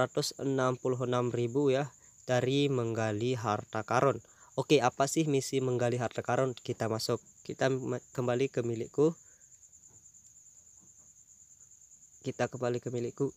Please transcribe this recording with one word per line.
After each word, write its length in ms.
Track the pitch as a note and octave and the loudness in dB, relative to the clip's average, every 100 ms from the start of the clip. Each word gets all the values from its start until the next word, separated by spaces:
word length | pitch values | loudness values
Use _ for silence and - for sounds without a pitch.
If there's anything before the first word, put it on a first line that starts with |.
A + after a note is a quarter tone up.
| B2+ | 0
ratus 320 | - D3 - | 0 -4 -4
enam 400 | C#3 C3 B2+ B2+ | -2 0 0 0
puluh 240 | B2+ B2+ | -2 -2
enam 320 | B2 B2 B2 | 0 0 0
ribu 400 | A#2+ A#2+ C3 C#3+ | 0 0 2 2
ya 160 | C3 C#3+ - - - - | 2 -2 -10 -20 -14 -2
dari 400 | B2 B2 C#3 C#3+ | 0 2 2 2
menggali 640 | C3 A2+ A2+ A2 G#2 B2 | 0 0 0 -2 0 -2
harta 480 | B2+ A2 G#2+ - A2 | 0 0 -2 -2 -6
karun. 400 | - A#2 C#3 - - - - | 0 4 4 2 -6 -20 -8
Oke, 320 | - - D3 B2 | -6 4 6 6
apa 240 | - C#3 | 2 0
sih 160 | D#3+ D#3 | 2 2
misi 400 | C#3 - C3+ B2+ | 0 0 -2 0
menggali 320 | B2 A#2+ B2 | 0 0 0
harta 240 | A#2 - | -2 -4
karun? 320 | A2+ B2 C3 | 0 0 0
Kita 320 | A#2+ - A#2+ A2+ | -2 -8 -4 -2
masuk, 320 | A2 - A#2+ - - | -2 -2 -4 -6 -18
kita 320 | - - C3+ | -14 -2 0
me-, 320 | C3 B2+ B2 - | 0 -2 -6 -6
kembali 400 | - B2 B2 C3+ | -4 -2 0 0
ke 80 | - | -2
milikku. 560 | A#2+ A2+ - - D#3 E3+ - - - - - - - - - - - - - - - - - - - - - - - - - - - - - - | -2 -4 -4 2 2 0 -12 -20 -20 -20 -20 -20 -20 -20 -20 -20 -20 -20 -20 -20 -20 -20 -20 -20 -20 -20 -20 -20 -20 -20 -20 -20 -20 -20 -20 -12
Kita 320 | C3 - A#2+ | -10 -4 -4
kembali 240 | C3 B2 A#2+ | -2 -2 -2
ke 160 | B2 | -4
milikku. 400 | A#2+ A#2+ - C#3 | -6 -6 -4 -4